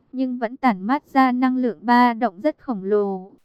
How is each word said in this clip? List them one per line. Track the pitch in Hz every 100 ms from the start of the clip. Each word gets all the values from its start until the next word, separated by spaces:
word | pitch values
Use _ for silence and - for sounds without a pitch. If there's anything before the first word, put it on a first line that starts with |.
| _
nhưng | 254 262 247
vẫn | 226 262
tản | 262 190
mát | 196 285 -
ra | 269 262
năng | 247 254 254
lượng | 247 156
ba | 220 240 247
động | 226 233 175
rất | 302 -
khổng | - 214
lồ. | 190 208 202 190 190 -